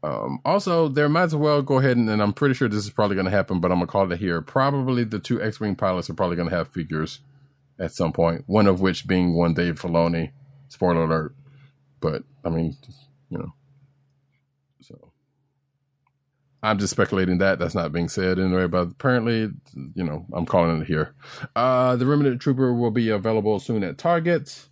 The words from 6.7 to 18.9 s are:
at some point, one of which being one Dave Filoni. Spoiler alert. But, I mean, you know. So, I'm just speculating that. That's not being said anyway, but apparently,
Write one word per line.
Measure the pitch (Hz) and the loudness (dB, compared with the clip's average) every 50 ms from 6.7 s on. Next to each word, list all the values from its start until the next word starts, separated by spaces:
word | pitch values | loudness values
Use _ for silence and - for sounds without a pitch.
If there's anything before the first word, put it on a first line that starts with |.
| _ 90 82 76 80 78 78 76 - - _ _ _ _ _ _ _ _ _ _ _ - | _ -8 -6 -4 -4 -4 -4 -4 -8 -14 _ _ _ _ _ _ _ _ _ _ _ -8
at | 92 82 | -8 -8
some | - - 90 82 | -4 -2 -2 -2
point, | - - 85 82 85 80 - | 0 2 2 2 2 -2 -6
one | - 92 107 104 101 | 0 2 4 6 6
of | 95 90 | 4 4
which | 95 95 85 - - - | 2 0 0 -2 -2 0
being | 95 92 90 90 85 | 2 2 2 2 2
one | 85 87 85 82 | 2 2 2 2
Dave | 80 87 87 80 73 | 2 0 -2 -2 -4
Filoni. | - 90 85 85 85 85 85 82 80 76 - - - _ - - - _ | -4 0 2 2 2 2 0 -2 -4 -6 -8 -18 -20 _ -20 -20 -20 _
Spoiler | - - 92 87 85 82 82 | -8 -2 0 0 2 2 2
alert. | 80 80 80 78 71 - - - - - - - _ _ _ _ _ _ _ | 0 0 -2 -2 -6 -12 -18 -20 -20 -20 -20 -20 _ _ _ _ _ _ _
But, | - 80 76 - - _ _ _ - | -4 -4 -4 -4 -8 _ _ _ -6
I | - | -4
mean, | 82 82 82 80 67 - - - - _ _ _ _ _ _ _ | -2 -2 -2 -4 -6 -10 -18 -20 -20 _ _ _ _ _ _ _
you | - - | -10 -10
know. | - 87 - _ _ _ _ _ _ _ _ _ _ _ _ _ _ _ _ _ _ _ _ _ _ _ _ _ | -10 -10 -14 _ _ _ _ _ _ _ _ _ _ _ _ _ _ _ _ _ _ _ _ _ _ _ _ _
So, | - _ - - - _ _ _ _ _ _ _ _ _ _ _ _ _ _ _ _ _ _ _ _ _ _ _ _ _ _ _ _ _ _ _ - | -20 _ -20 -20 -20 _ _ _ _ _ _ _ _ _ _ _ _ _ _ _ _ _ _ _ _ _ _ _ _ _ _ _ _ _ _ _ -2
I'm | 107 110 98 | -2 0 0
just | 101 92 | 0 -2
speculating | - - 101 - - 95 92 90 92 90 | 0 0 0 0 2 0 2 2 2 2
that. | 95 95 95 - | 4 2 2 2
That's | 87 82 80 | -2 -2 -2
not | 90 85 78 | -2 -4 -2
being | 73 85 85 82 | -2 -2 -4 -2
said | - - 95 92 92 90 | -4 -2 0 0 0 0
anyway, | 95 92 90 92 92 | 0 2 2 2 0
but | 87 85 90 90 | 2 0 0 -2
apparently, | 87 | -2